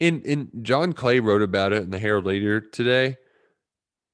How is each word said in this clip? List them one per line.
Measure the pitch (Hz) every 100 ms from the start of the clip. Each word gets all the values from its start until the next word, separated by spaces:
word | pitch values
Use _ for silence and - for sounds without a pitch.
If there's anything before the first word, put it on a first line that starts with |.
and, | 170 160 -
and | 147 131 117
John | 110 135 175
Clay | 160 123 127
wrote | 110 104
about | 104 98 98
it | 107
in | 90
the | 95
Herald | 107 104 95
Leader | 98 104 107
today. | 110 - 120 127 131 131 _ _ _ _ _ _ _ _ _